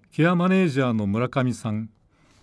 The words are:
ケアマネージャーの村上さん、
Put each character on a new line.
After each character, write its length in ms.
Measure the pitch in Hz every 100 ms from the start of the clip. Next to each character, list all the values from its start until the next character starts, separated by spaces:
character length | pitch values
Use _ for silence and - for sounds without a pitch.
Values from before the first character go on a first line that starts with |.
| _
ケ 160 | - 165
ア 80 | 180
マ 140 | 180
ネ 160 | 190 180
ー 20 |
ジ 140 | 131
ャ 80 | 127
ー 20 |
の 140 | 110 101
村 220 | 107 123
上 240 | 139 127
さ 180 | 110 110
ん、 180 | 107 110 _ _ _ _ _